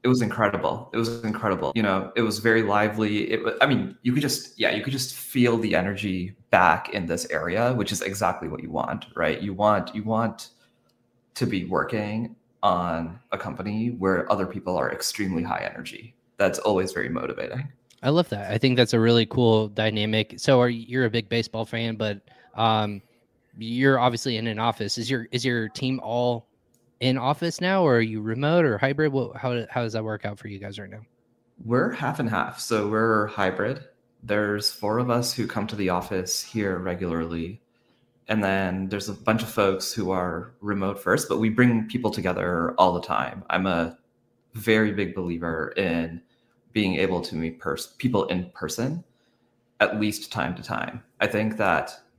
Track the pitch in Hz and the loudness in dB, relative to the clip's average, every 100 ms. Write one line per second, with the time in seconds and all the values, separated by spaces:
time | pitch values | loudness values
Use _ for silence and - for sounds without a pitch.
0 | 127 127 113 - 107 - - 110 - - | 4 4 2 2 2 2 -2 -4 -6 -2
1 | 117 117 113 104 110 92 73 117 104 95 | -2 -2 -6 -2 -2 0 0 0 2 2
2 | 95 - 113 104 113 113 104 104 107 107 | 0 0 0 2 4 4 4 2 2 2
3 | 107 107 - - 113 - 139 120 95 - | 0 0 0 0 -2 2 4 4 0 -4
4 | 123 123 143 - - - 107 107 - 135 | -2 0 0 -4 -8 -2 -2 0 -2 -4
5 | 127 - - 131 120 117 107 85 92 98 | -6 -8 -6 2 4 4 2 0 0 -2
6 | 101 92 90 - _ 92 90 80 - 101 | -4 -4 -6 -10 _ 6 6 4 0 -6
7 | 85 82 - 78 82 95 120 127 95 95 | -2 -4 -2 -4 -2 0 0 0 -2 -2
8 | - 98 92 90 78 76 - 71 - - | -4 0 -2 -2 -8 -8 -6 -4 -4 -6
9 | - - 80 - 101 95 107 104 87 107 | -8 -2 -2 0 -4 2 4 4 0 -6
10 | 107 113 113 95 - _ _ _ _ _ | -2 0 0 -4 -18 _ _ _ _ _
11 | _ _ _ - 127 95 87 85 - 110 | _ _ _ -4 -2 -2 -2 -2 0 -2
12 | 104 110 117 - _ _ 101 90 87 82 | -4 -6 -8 -12 _ _ 2 2 0 -4
13 | 82 101 _ 101 107 - 98 107 120 120 | -6 -10 _ -8 -8 -8 -6 -2 -4 0
14 | 95 92 - 104 92 98 90 90 67 - | 0 0 0 -2 -2 -6 -4 -2 -2 -2
15 | - - 98 85 - 50 - - - - | -6 -4 -2 -2 -2 -4 -6 -10 -14 -14
16 | - _ _ - 98 - 107 95 95 - | -20 _ _ 0 0 2 2 2 0 -4
17 | 64 82 - - - 127 143 _ _ _ | -4 -4 -6 -6 -8 -8 -10 _ _ _
18 | 127 160 175 98 95 107 131 123 120 117 | 0 2 0 -4 -4 0 2 4 4 6
19 | 113 117 110 127 120 110 107 104 110 107 | 6 6 4 4 4 4 2 0 0 0
20 | 107 110 107 - - 127 123 117 117 123 | 0 0 0 -2 4 6 6 0 -4 0
21 | 120 117 107 117 113 113 110 117 113 110 | 2 0 0 -2 -2 -6 -6 -4 -4 -2
22 | 107 101 _ - _ - 113 110 107 101 | -4 -4 _ -20 _ 0 2 4 0 -6
23 | _ _ _ _ _ - 113 120 135 135 | _ _ _ _ _ -12 -6 4 4 6
24 | 123 117 135 113 113 107 117 - 101 - | 4 2 -2 -2 -2 0 0 0 -4 -4
25 | 117 127 113 123 127 120 110 - 131 131 | -2 -2 -2 -2 0 0 -2 -4 -4 -4
26 | 104 120 123 120 - _ _ _ _ _ | -2 0 0 0 -6 _ _ _ _ _
27 | 127 131 123 143 170 - 180 190 165 120 | 0 2 2 0 -2 -2 2 4 6 6
28 | 113 110 107 113 143 175 156 104 135 143 | 4 -2 -4 -2 2 4 4 4 2 2
29 | 156 135 120 - 135 123 113 123 117 110 | 2 2 -2 -4 -2 -2 -2 -4 -2 -4
30 | 110 107 104 101 107 101 98 98 98 104 | -4 -6 -8 -10 -12 -12 -12 -12 -14 -16
31 | 107 _ _ _ _ _ 113 123 196 247 | -20 _ _ _ _ _ 0 2 2 -2
32 | 131 147 117 101 - - - 110 104 110 | -4 -2 -2 0 -2 -6 -2 0 2 2
33 | 113 107 104 - 95 92 104 143 - _ | 4 2 0 0 0 0 -4 -4 -10 _
34 | _ _ 117 104 107 104 104 - 104 113 | _ _ -2 0 0 0 -2 -2 -2 0
35 | 123 120 123 - 107 - 101 104 95 90 | 2 2 0 -2 -4 -2 -4 -2 0 0
36 | - 95 90 - - 110 101 90 92 90 | -2 -4 -2 -4 -4 -4 -2 -2 -4 -4
37 | 90 82 82 85 82 107 _ _ _ _ | -2 -2 -4 -4 -6 -10 _ _ _ _
38 | _ _ - 107 98 98 95 92 95 101 | _ _ -4 -2 0 0 0 -2 -4 -6
39 | 101 98 - 113 113 - 98 95 - - | -6 -4 0 0 0 2 2 2 -4 -4
40 | 92 95 90 85 - _ 104 98 95 101 | -2 0 -2 -4 -10 _ -4 -2 -2 -2
41 | - 107 - - 110 110 123 113 110 - | 2 2 2 0 2 4 4 4 0 -2
42 | 113 107 90 90 87 87 85 - 92 87 | -2 -2 -2 -2 -2 0 -2 4 4 4
43 | - 53 65 - - 90 95 85 80 - | -2 -2 -2 -8 -2 0 2 0 0 -4
44 | _ _ _ _ _ 110 113 110 107 101 | _ _ _ _ _ -6 4 4 4 2
45 | 92 92 90 82 85 80 78 - 95 85 | -4 -4 -4 -4 -4 -4 -4 -2 0 0
46 | 82 82 _ _ _ _ _ 110 98 80 | -2 -8 _ _ _ _ _ 0 0 2
47 | 95 90 - 78 80 80 - 71 - _ | 0 0 -4 -6 -6 -6 -6 -6 -8 _
48 | 127 107 - 92 90 - 78 - 131 170 | 0 0 0 -2 -4 -8 -8 -4 -4 -4
49 | - _ _ _ _ _ _ _ 104 107 | -10 _ _ _ _ _ _ _ 0 2
50 | 107 101 - 110 69 180 - - - 120 | -2 -4 -8 -4 -4 -6 -6 -6 -6 -10
51 | _ _ - 104 110 107 98 78 - - | _ _ -2 0 -2 0 2 2 0 -12
52 | _ | _